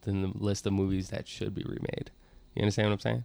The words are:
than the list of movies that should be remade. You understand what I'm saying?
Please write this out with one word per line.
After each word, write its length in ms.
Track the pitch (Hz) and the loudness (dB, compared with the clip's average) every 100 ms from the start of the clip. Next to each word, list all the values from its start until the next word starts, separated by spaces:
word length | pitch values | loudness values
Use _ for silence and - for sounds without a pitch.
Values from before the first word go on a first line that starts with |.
than 200 | - 98 | -2 0
the 60 | 95 107 | 0 0
list 280 | 104 98 101 | 0 0 2
of 60 | |
movies 380 | 98 98 95 92 | 2 2 0 -2
that 180 | - - | -6 -8
should 260 | - 101 | -6 -6
be 80 | 98 | -4
remade. 460 | - - - - - - - - - | -6 -6 -4 -6 -8 -16 -20 -20 -8
You 80 | - | 2
understand 260 | 104 104 107 | 2 4 4
what 60 | |
I'm 60 | 101 | 2
saying? 240 | 117 117 | 0 0